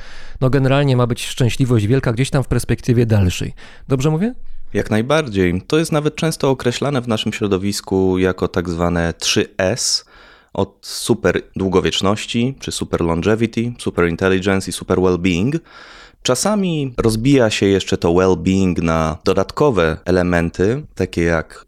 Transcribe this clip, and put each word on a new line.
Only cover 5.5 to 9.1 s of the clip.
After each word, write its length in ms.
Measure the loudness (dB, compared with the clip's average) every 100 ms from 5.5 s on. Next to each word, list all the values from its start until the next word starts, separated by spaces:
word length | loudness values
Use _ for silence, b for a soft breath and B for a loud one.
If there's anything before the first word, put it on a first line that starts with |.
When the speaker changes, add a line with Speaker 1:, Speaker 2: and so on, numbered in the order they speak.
| 0 -2
Speaker 2:
To 100 | -2
jest 140 | 0
nawet 240 | 0 -2 -2
często 340 | -2 0 0
określane 520 | 0 -2 -2 -2 -2
w 60 | -2
naszym 260 | -2 -2
środowisku 840 | -4 -2 -2 -2 -6 -2 0 2 2
jako 300 | 0 0 -2
tak 220 | -2 -4
zwane 440 | -2 0 0 -2